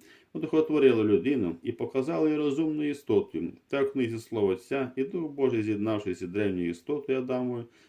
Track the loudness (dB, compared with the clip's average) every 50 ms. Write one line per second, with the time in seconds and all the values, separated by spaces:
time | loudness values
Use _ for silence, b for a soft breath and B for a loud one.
0 | b b b b b b b -8 -6 0 0 0 2 2 4 6 6 6 6 6
1 | 4 4 4 4 4 2 0 0 0 -2 -4 -6 -6 -8 -6 -6 -6 -4 -2 -2
2 | -2 -2 0 0 2 2 2 2 0 0 0 0 0 -2 -2 -2 -2 -4 -4 -4
3 | 0 2 2 2 2 0 -4 -6 -6 -6 -8 -10 _ -4 0 0 0 0 0 0
4 | -2 -2 -2 -6 -8 -6 -2 0 2 2 2 0 -2 -4 -4 -2 -4 -4 -4 -4
5 | -4 -4 -4 -6 -6 -4 -2 0 2 2 2 2 0 0 0 0 0 0 -2 -2
6 | -2 -4 -6 -6 -6 -4 -2 0 0 0 0 0 -2 -2 -4 -6 -6 -6 -6 -4
7 | -2 -2 -2 -2 -2 -4 -4 -2 -2 -4 -4 -6 -8 b b b b